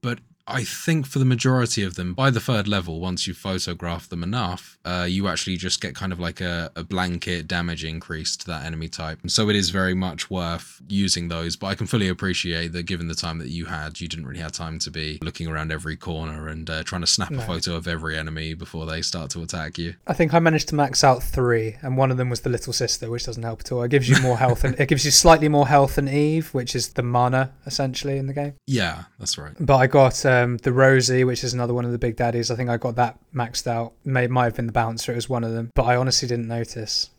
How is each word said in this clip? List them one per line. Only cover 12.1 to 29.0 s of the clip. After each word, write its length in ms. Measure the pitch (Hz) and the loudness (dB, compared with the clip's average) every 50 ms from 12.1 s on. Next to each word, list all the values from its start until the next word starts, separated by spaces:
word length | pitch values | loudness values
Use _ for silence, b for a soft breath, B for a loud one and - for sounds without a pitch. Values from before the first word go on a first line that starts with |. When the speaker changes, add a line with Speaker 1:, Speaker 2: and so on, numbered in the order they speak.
| 90 - - 95 90 - - 87 82 82 85 85 | 0 -2 -2 -2 -2 -2 -2 -2 -4 -4 -4 -4
Speaker 1:
that 160 | 82 87 85 87 | -6 -6 -6 -4
given 200 | 92 85 85 82 | -4 -4 -4 -6
the 60 | 82 | -6
time 240 | - - 85 80 82 | -6 -6 -6 -6 -6
that 120 | 80 64 | -8 -8
you 160 | 78 85 82 | -8 -8 -8
had, 360 | 80 85 78 76 78 71 - | -8 -8 -8 -8 -10 -10 -10
you 60 | 87 82 | -10 -10
didn't 180 | - 82 78 | -8 -10 -10
really 140 | 65 67 82 | -10 -10 -10
have 120 | 85 76 | -10 -10
time 280 | - - 85 80 80 80 | -8 -8 -8 -8 -6 -8
to 100 | - - | -8 -8
be 300 | - 80 78 78 76 76 | -6 -8 -6 -6 -6 -6
looking 240 | - 80 - - 85 82 | -8 -8 -6 -6 -6 -4
around 240 | 80 78 78 80 | -4 -4 -4 -4
every 240 | 80 76 78 78 78 | -6 -6 -6 -8 -10
corner 520 | 90 - 92 82 78 80 78 76 76 78 78 | -8 -8 -8 -6 -6 -6 -8 -8 -8 -10 -10
and, 200 | 78 80 80 82 | -10 -10 -8 -6
uh, 140 | - 80 | -6 -6
trying 200 | 82 - - 90 | -6 -6 -6 -4
to 60 | 85 - | -2 0
snap 220 | - - 92 - | 0 0 0 -2
a 40 | 78 | -4
Speaker 2:
No. 60 | - | -6
Speaker 1:
photo 340 | - - 87 82 - - 85 | -6 -4 -4 -4 -4 -4 -4
of 120 | 82 85 87 | -4 -4 -4
every 300 | 85 82 78 80 78 78 | -4 -4 -4 -4 -4 -4
enemy 380 | 78 80 78 78 80 80 80 | -6 -6 -6 -6 -6 -8 -8
before 320 | 78 - - - 82 80 80 | -10 -12 -12 -10 -8 -8 -6
they 160 | 80 82 82 | -6 -6 -6
start 260 | - - 87 80 67 | -6 -6 -6 -8 -8
to 120 | - 87 82 | -8 -10 -10
attack 340 | 82 - 87 80 78 80 - | -8 -8 -8 -8 -8 -8 -8
you. 160 | 82 85 87 _ _ - | -8 -8 -8 _ _ -6
Speaker 2:
I 60 | 165 | 0
think 200 | - 170 156 147 | 2 2 4 4
I 60 | 170 | 4
managed 300 | 165 165 160 156 151 - | 4 4 2 2 0 0
to 60 | 156 | 0
max 280 | 147 143 139 139 - - | 0 0 2 2 4 6
out 180 | 139 131 123 | 6 6 4
three, 540 | - - - 135 127 123 120 113 110 110 107 - - | 2 -2 0 0 2 2 2 2 0 -4 -8 -8 -6
and 120 | 135 131 | -4 0
one 140 | 131 131 131 | 2 2 2
of 80 | 127 127 | 2 0
them 140 | 127 127 | -2 -2
was 100 | 120 113 | -2 -2
the 80 | - 135 | -2 -2
little 240 | 123 113 - - 117 | -2 -2 -4 -4 -4
sister, 380 | - 127 113 - - - 113 | -2 -2 -2 -2 -4 -4 -6
which 140 | 117 120 - | -6 -6 -6
doesn't 180 | - 113 113 113 | -8 -8 -6 -6
help 160 | 117 113 - | -6 -8 -8
at 120 | - - | -8 -6
all. 120 | 131 123 120 | -4 -2 0
It 80 | 123 | 4
gives 180 | 135 143 123 120 | 4 4 6 6
you 100 | 135 135 | 6 6
more 200 | 131 127 123 110 | 6 2 2 4
health, 240 | 131 127 120 - - | 4 2 4 4 2
and 100 | 131 127 - | 0 2 0
it 80 | 143 - | 2 2
gives 180 | 156 135 - | 2 2 2
you 60 | 151 | 4
slightly 360 | 127 - - 170 165 156 156 151 | 4 8 10 10 8 10 8 4
more 200 | 151 143 143 127 | 6 6 4 8
health 260 | 151 143 139 135 - | 8 6 6 6 4
than 140 | - 143 135 | 0 0 2
Eve, 460 | 135 147 147 151 156 160 156 - - | 2 2 4 4 2 0 -2 0 -2
which 200 | 135 123 117 - | -4 -2 -2 -2
is 120 | 127 113 - - | -4 -4 -4 -4
the 100 | - 123 | -4 -2
mana, 480 | 120 120 123 123 123 127 131 131 131 - - _ 139 | 2 2 4 4 4 4 2 2 0 -4 -12 _ -8
essentially, 500 | 131 - 139 131 123 - - 143 139 139 | -4 -2 -2 -2 -2 -4 -4 -4 -4 -2
in 80 | 135 | -4
the 80 | 135 135 | -4 -4
game. 220 | 143 143 143 139 _ _ | -4 -6 -6 -8 _ _
Speaker 1:
Yeah, 380 | - 135 120 98 85 76 - | -2 0 2 2 0 -2 -6